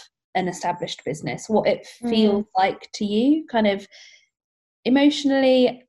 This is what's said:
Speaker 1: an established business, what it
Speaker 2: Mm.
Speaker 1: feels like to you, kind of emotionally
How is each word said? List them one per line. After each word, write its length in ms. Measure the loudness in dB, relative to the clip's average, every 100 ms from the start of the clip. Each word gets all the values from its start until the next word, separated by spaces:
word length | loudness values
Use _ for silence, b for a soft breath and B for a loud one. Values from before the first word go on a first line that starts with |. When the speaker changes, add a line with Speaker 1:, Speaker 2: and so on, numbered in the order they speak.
| -20 _ _ -4
Speaker 1:
an 140 | -4
established 520 | -4 -6 -6 -8 -10 -10
business, 420 | -8 -8 -10 -2
what 180 | 0 0
it 220 | -2 -6 -12
Speaker 2:
Mm. 60 | -4
Speaker 1:
feels 360 | 2 2 2 -2 -2
like 320 | 0 -2 -12 -8
to 100 | -4
you, 400 | 0 2 0 0
kind 160 | 0 0
of 200 | 0 -6 B B B B _ _ _ _ _
emotionally 1000 | 0 4 4 2 0 2 4 4 2 0